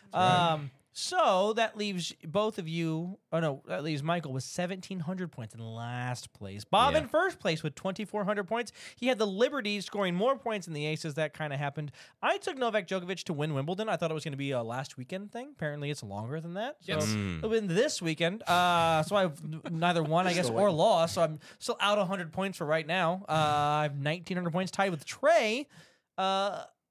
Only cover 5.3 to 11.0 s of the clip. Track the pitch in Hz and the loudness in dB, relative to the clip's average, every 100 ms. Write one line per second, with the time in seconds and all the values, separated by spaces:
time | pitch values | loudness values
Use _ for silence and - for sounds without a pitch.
5.3 | - 113 113 113 113 117 123 123 123 - | -8 -12 -10 -10 -8 -8 -6 -4 -6 -10
6.3 | - 98 101 - 196 269 302 277 311 381 | -14 -12 -12 0 4 6 4 2 2 0
7.3 | 339 190 160 156 - 190 190 208 208 196 | 0 -2 -2 -4 -6 -6 -6 -6 -4 -2
8.3 | 208 185 226 240 - - - 247 226 214 | -2 -2 -4 -6 -10 -18 -4 0 2 2
9.3 | 190 247 277 208 208 - 202 190 175 240 | 4 2 2 -2 -2 -4 -2 0 2 2
10.3 | 262 240 214 170 151 151 156 | 2 -2 -4 -4 -4 -4 -4